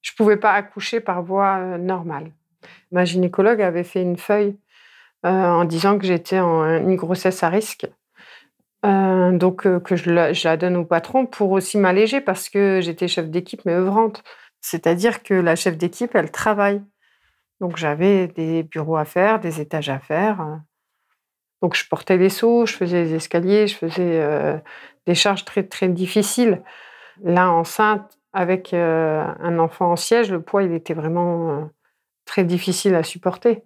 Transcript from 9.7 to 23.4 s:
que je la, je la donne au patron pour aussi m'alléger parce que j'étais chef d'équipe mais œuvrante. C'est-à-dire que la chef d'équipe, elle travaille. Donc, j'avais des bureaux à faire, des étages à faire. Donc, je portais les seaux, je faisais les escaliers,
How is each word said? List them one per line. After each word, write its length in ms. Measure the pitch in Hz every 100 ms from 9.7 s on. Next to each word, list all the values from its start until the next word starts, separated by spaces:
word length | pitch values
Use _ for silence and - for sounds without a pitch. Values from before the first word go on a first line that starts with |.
| 180
que 160 | 180 180
je 160 | 151
la, 220 | 170 160
je 140 | 170 165
la 100 | 160
donne 180 | 180 180
au 100 | 170
patron 400 | 170 165 262 254
pour 240 | - 196
aussi 300 | 196 190 208
m'alléger 420 | 190 185 220 269
parce 280 | 277 190 -
que 320 | 202 202 190
j'étais 240 | 170 165 180
chef 240 | - 160
d'équipe 300 | 165 180 - 180
mais 80 |
œuvrante. 500 | 170 185 202 226 214 - - _ _
C'est-à-dire 640 | - 165 165 175 220 -
que 100 | -
la 220 | 190 170 165
chef 200 | 190 160
d'équipe, 340 | 175 - 240
elle 160 | 214 160
travaille. 540 | - 220 202 202 202 202 _ _ _ _ _ _ _
Donc, 180 | 180 170
j'avais 500 | 160 147 190 196 180
des 340 | 180 160 165
bureaux 360 | 160 160 156 160
à 80 | 151
faire, 340 | 180 196 220
des 200 | 175 160
étages 300 | 151 160 147
à 80 | 135
faire. 640 | - 156 208 190 156 156 156 _ _ _ _ _ _ _ _ _
Donc, 120 | 180 -
je 120 | -
portais 300 | 156 - 185
les 120 | 190
seaux, 380 | 196 233 233 226
je 60 |
faisais 320 | - 175 175 165
les 100 | 160
escaliers, 500 | - 170